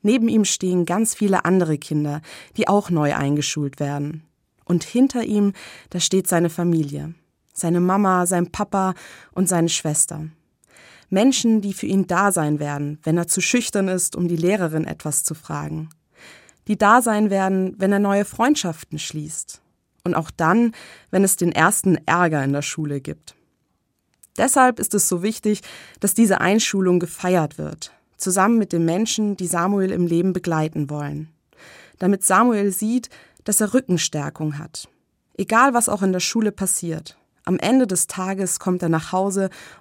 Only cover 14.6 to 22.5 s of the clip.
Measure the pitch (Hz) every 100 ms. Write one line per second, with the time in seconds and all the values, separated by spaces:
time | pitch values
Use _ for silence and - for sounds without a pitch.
14.6 | 170 156 160 156 151 147 - 156 - 151
15.6 | 151 156 160 - _ _ - - _ _
16.6 | - 214 208 240 247 208 214 196 190 190
17.6 | 190 208 190 202 202 202 202 - 240 294
18.6 | 180 160 - 151 - 156 151 - - -
19.6 | _ _ _ _ 175 170 165 - 160 208
20.6 | 233 - - - _ 185 196 - 175 147
21.6 | 165 - 196 170 - 170 175 151 135